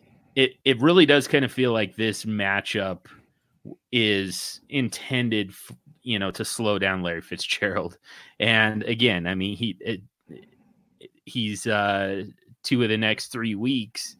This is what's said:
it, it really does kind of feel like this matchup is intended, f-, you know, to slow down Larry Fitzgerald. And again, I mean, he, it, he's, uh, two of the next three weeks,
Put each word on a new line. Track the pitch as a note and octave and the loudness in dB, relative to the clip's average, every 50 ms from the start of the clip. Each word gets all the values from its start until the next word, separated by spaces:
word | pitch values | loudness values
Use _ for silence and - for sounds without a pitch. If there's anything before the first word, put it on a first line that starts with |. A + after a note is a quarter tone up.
| _ _ _ _ _ _ - | _ _ _ _ _ _ 2
it, | - C3+ C3 - _ - | 2 2 2 2 _ 2
it | C3+ C3 A2 | 2 4 4
really | B2 D#3 F3 F#3+ E3+ | 4 4 6 6 8
does | C3+ C#3+ C#3+ B2+ | 8 6 4 4
kind | - - D3 C3+ | 2 2 2 2
of | A#2 | 0
feel | - - B2+ B2 | -2 0 0 0
like | A2+ A2 G#2+ F#2+ - | 2 0 -2 -2 -2
this | - A2 A2 G2+ - - | -2 -2 -2 -2 -4 -6
matchup | A2 A2 G#2 G2+ G2 G2 G2+ - - - G#2+ G2 F#2+ F#2 F2 _ - - - _ _ _ _ _ _ _ _ - - - _ _ - | -6 -4 -2 -2 0 -2 -2 -2 -2 -2 -2 -2 -2 -4 -8 _ -20 -20 -20 _ _ _ _ _ _ _ _ -20 -20 -20 _ _ 0
is | - B2 A2 G#2+ G#2 G2 G2 F#2+ F2+ - - - - - _ - | 2 4 4 4 4 2 0 -4 -6 -8 -10 -10 -12 -14 _ -6
intended, | - C#3+ B2+ A2+ - - - - C3+ B2 B2 A#2 A2 G#2+ G2+ F#2 | -4 -2 -2 -2 -4 -8 -8 -4 -2 0 0 0 0 0 -2 -4
f-, | F#2+ - - - A#2+ - _ _ - _ - | -8 -18 -18 -20 -20 -20 _ _ -20 _ -8
you | B2 A#2 G2+ | -4 -4 -2
know, | G2 F#2+ | -2 -4
to | F2+ - A2 | -4 -6 -6
slow | - - - A2+ G#2+ G#2 | -6 -4 -2 0 0 2
down | G2 F#2+ G2 F#2+ F#2 | 2 2 0 0 0
Larry | F2+ F2 E2+ E2 | -2 -4 -4 -6
Fitzgerald. | - - F2+ F2+ - - - - - G2+ F#2 G2+ F2+ F2 - _ _ - - - - - _ - | -8 -10 -10 -8 -6 -6 -4 -2 -2 -2 -2 -2 -4 -6 -8 _ _ -20 -20 -20 -20 -14 _ 0
And | - A2+ A2+ A2 A2 A2 G#2+ G#2+ G#2+ | 2 4 6 6 4 4 2 -2 -2
again, | A2 A#2 A#2 A#2 A#2+ G#2 F2 E2+ | -2 0 2 2 2 2 2 0
I | F2 F#2+ | -2 -2
mean, | F#2 F#2 G2 G2+ | -2 -2 -4 -4
he, | - A#2+ A2 F2+ - | -4 -6 -6 -6 -6
it, | - F#2 F#2 F#2 G#2 - _ _ _ - D#2+ B1 - _ _ _ _ _ _ _ _ _ _ _ - - _ _ - | -6 -8 -8 -8 -8 -18 _ _ _ -20 -20 -20 -20 _ _ _ _ _ _ _ _ _ _ _ -20 -20 _ _ -16
he's, | - - B2 A2+ G#2+ G#2 F#2 - | -10 -6 -4 -4 -4 -4 -4 -2
uh, | A#2 G#2+ G#2 G2+ G2+ G2+ G2 G2 G2 G2 G2 F#2+ G2+ - _ _ _ - _ | -2 0 2 2 2 2 0 0 -2 -4 -6 -8 -10 -14 _ _ _ -20 _
two | - - C3+ B2 A#2 | -4 0 2 2 2
of | A2 | 2
the | A2 | 2
next | A2 A2 G#2+ G#2+ - - | 2 2 2 0 0 -4
three | - - A#2+ A2+ A2+ G#2+ | -10 -8 -6 -4 -4 -4
weeks, | G2 A2 C3 C#3 B2+ A2 - - - - - - _ | -2 -2 0 0 -2 -4 -6 -8 -12 -12 -12 -14 _